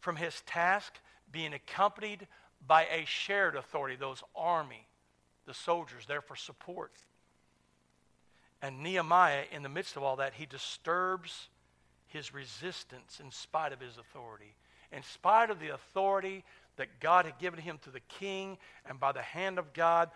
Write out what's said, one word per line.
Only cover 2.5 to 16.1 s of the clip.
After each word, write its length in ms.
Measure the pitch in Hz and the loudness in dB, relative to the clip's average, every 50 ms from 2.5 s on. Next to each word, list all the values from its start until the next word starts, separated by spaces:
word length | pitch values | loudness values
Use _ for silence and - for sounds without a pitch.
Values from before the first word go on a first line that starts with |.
| _ _ 147 | _ _ 4
by 200 | 127 160 160 160 | 8 8 8 8
a 180 | - 160 165 156 | 6 0 -2 -2
shared 520 | - - - - - 202 202 196 175 143 | -2 -4 -4 -2 0 2 4 4 2 2
authority, 400 | 139 127 - - 151 139 135 127 | -2 -8 -4 -4 -4 -4 -4 -6
those 260 | 127 139 135 131 - - - _ | -6 -6 -8 -8 -10 -14 -12 _
army, 540 | - 160 170 175 165 151 131 120 110 113 _ _ _ _ _ _ _ _ _ _ _ _ | -2 0 2 2 2 0 -4 -10 -18 -20 _ _ _ _ _ _ _ _ _ _ _ _
the 100 | - 127 | -16 -14
soldiers 520 | - - - 170 170 160 123 127 120 110 | -8 0 0 0 0 0 -8 -14 -18 -8
there 160 | - 143 147 | -6 -6 -6
for 140 | - - 139 | -6 -8 -14
support. 680 | - - - 135 _ - - 180 180 156 - _ - - _ _ _ _ _ _ _ _ _ _ _ _ _ _ _ _ _ _ _ _ _ _ _ _ _ _ _ _ _ _ _ | -12 -12 -14 -16 _ -14 -12 -10 -10 -10 -12 _ -20 -20 _ _ _ _ _ _ _ _ _ _ _ _ _ _ _ _ _ _ _ _ _ _ _ _ _ _ _ _ _ _ _
And 200 | - 139 135 131 | -10 -8 -8 -6
Nehemiah, 640 | 147 170 185 185 165 156 170 180 180 160 143 139 143 - | -6 -2 -2 -2 2 6 8 8 8 8 6 2 -2 -4
in 120 | - 151 | -8 -8
the 60 | 143 135 | -8 -6
midst 280 | 139 175 196 - - | -6 -6 -8 -6 -8
of 60 | 147 | -2
all 140 | 139 139 131 | -2 -2 0
that, 160 | 131 135 135 127 | 0 -2 -4 -4
he 120 | - 156 | -8 -12
disturbs 1040 | 139 139 127 - - - - _ 160 170 180 185 185 185 180 165 - - - - - _ _ _ _ _ _ _ _ _ _ _ | -12 -10 -10 -10 -10 -10 -6 _ 0 2 2 2 0 -2 -4 -6 -12 -14 -14 -16 -20 _ _ _ _ _ _ _ _ _ _ _
his 260 | _ - 151 139 117 | _ -14 -12 -12 -12
resistance 880 | 131 139 135 120 110 - 165 185 - - - - 131 127 117 _ - - | -12 -12 -14 -14 -14 -10 -10 -8 -8 -10 -14 -16 -18 -20 -20 _ -20 -18
in 100 | 151 135 | -18 -16
spite 440 | - - - - - 160 156 147 135 | -14 -14 -12 -2 -2 -2 -2 -2 -6
of 60 | 127 | -8
his 180 | 127 123 117 120 | -12 -16 -16 -18
authority. 580 | 117 - - 139 120 117 107 104 104 104 104 _ _ _ _ _ - _ | -20 -18 -18 -16 -14 -14 -16 -16 -20 -20 -20 _ _ _ _ _ -20 _
In 120 | - 143 | -14 -14
spite 480 | 131 - - - - 180 208 226 233 220 | -14 -14 -16 2 4 6 8 8 6 4
of 80 | 208 165 | 0 -4
the 100 | 156 151 | -6 -8
authority 760 | 143 131 - - - 190 190 196 | -8 -10 -12 -6 -2 2 2 4